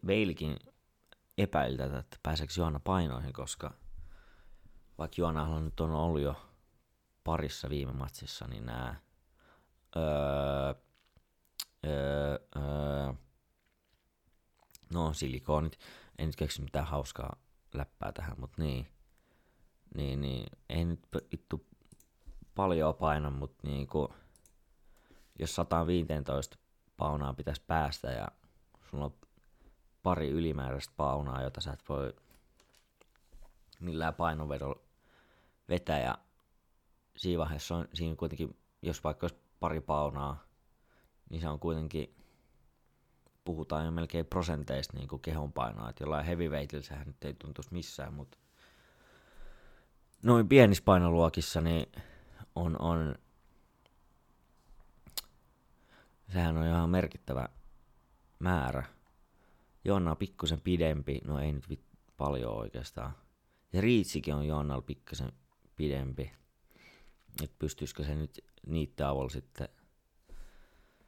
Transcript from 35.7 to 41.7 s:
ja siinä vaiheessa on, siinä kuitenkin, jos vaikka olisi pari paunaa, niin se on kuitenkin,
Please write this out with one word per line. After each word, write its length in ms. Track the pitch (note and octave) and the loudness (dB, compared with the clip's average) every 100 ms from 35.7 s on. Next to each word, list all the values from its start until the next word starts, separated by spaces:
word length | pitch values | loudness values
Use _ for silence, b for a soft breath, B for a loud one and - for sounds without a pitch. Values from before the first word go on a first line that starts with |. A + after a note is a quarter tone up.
| F2 - D2+ | -2 2 0
ja 180 | B1 - _ _ _ _ _ _ _ _ _ - | 0 -2 _ _ _ _ _ _ _ _ _ -6
siinä 220 | F#2 E2+ | -2 0
vaiheessa 360 | D#2 D2 - E2+ | -2 -4 -4 -4
on, 120 | - | -4
siinä 220 | - E2 D#2 | -4 -4 -4
kuitenkin, 420 | D2+ D2 D#2+ - _ _ | -4 -4 -6 -8 _ _
jos 220 | - E2+ | -6 -4
vaikka 200 | D#2 D2+ | -4 -2
olisi 140 | F2 - _ - | -4 -6 _ -6
pari 220 | E2+ D#2+ | -4 -2
paunaa, 600 | - D2+ D2 C#2+ C#2+ C#2 - _ _ _ b b b b - | -2 0 0 -2 -4 -6 -12 _ _ _ b b b b -12
niin 120 | E2 | -6
se 80 | E2 | -4
on 100 | D2+ | -2
kuitenkin, 560 | E2+ | -2